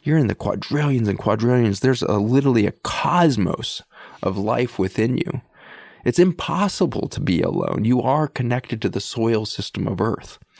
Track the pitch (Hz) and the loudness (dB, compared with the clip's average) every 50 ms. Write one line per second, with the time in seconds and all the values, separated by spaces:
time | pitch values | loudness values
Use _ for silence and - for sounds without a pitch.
0 | - 143 151 165 135 101 95 - - 104 - 98 - - - 147 147 147 135 123 | -2 0 2 2 2 2 0 -2 -4 -4 -4 -4 -4 -4 -2 0 2 2 2 2
1 | 113 101 98 - - 104 107 98 113 120 127 123 120 107 98 - - 131 127 117 | 2 0 -2 0 0 0 0 2 2 2 4 4 4 2 2 2 2 2 2 2
2 | - - 104 101 101 110 123 139 139 139 123 113 101 104 - _ - - - - | 0 0 2 2 2 2 2 4 4 4 4 4 2 2 -2 _ -8 -8 -6 -4
3 | - - 165 180 170 156 127 107 92 85 - - - - - - - _ _ - | -2 0 2 4 4 4 4 2 0 0 0 -4 -6 -8 -10 -10 -14 _ _ -20
4 | - - - - - 98 95 101 98 107 120 120 127 120 - - 95 95 - - | -20 -20 -12 -6 -6 -4 -2 -2 -2 0 0 0 -2 -2 -2 -2 -2 -2 0 0
5 | 110 123 123 - - - - 127 - _ _ - - - - - - - - - | 0 0 0 -2 -2 -4 -6 -8 -12 _ _ -20 -20 -20 -20 -20 -20 -20 -20 -4
6 | - 123 - - 180 190 170 - - - - 180 202 196 - - 190 139 113 - | -2 0 4 4 4 4 2 -2 -4 -4 -2 -2 -2 -2 0 0 -2 0 0 -4
7 | - - - - - - 90 82 85 85 - - 82 82 - - 107 113 127 123 | -6 -6 -6 -4 0 0 2 2 0 0 0 -2 -2 -2 -2 0 0 2 2 2
8 | 113 123 139 151 156 - - - 123 117 123 127 - - 123 110 - - 82 98 | 2 2 2 2 0 -2 -2 -4 -2 -2 -2 -4 -4 -6 -6 -4 -2 -2 -2 -4
9 | - - - 120 113 113 117 107 110 - - - - - - - - - 101 - | -6 -6 -4 0 0 2 2 0 -2 -4 -6 -8 -10 -8 -6 -4 -4 -2 -2 -2
10 | - 110 - - - - - - _ _ _ | -2 -2 -2 -4 -8 -14 -20 -20 _ _ _